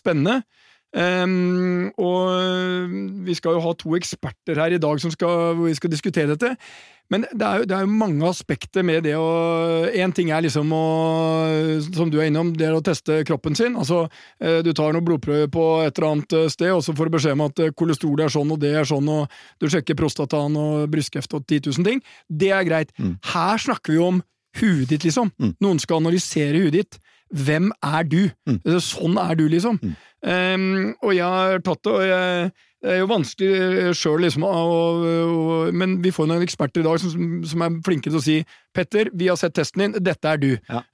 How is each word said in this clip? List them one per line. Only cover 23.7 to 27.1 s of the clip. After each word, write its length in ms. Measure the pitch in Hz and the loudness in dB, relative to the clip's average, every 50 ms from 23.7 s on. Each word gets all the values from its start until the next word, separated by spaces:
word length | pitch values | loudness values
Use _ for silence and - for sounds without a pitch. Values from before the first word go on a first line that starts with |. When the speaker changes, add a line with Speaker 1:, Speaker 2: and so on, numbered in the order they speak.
| 233 - - - 156 | -4 -4 -2 0 2
Speaker 1:
vi 40 | 160 | 2
om 240 | 170 180 185 180 - _ _ _ _ _ - | 2 2 2 0 -2 _ _ _ _ _ -6
huet 320 | - 233 214 180 143 131 123 | 0 2 2 4 2 2 0
ditt, 160 | 156 147 - | 0 0 0
liksom. 280 | 165 151 254 240 196 - - | 0 0 0 0 -2 -2 -2
Speaker 2:
Mm. 160 | 131 107 85 - | -2 -2 0 0
Speaker 1:
Noen 180 | 202 202 180 147 | 0 2 2 0
skal 180 | - - 170 160 | 0 0 0 0
analysere 600 | 156 165 170 185 - - - 156 147 143 147 165 | 2 2 0 0 0 -2 -2 -2 0 2 2 2
huet 140 | 196 160 | 2 2
ditt. 260 | 147 180 214 - - - _ _ | 2 0 0 -2 -6 -20 _ _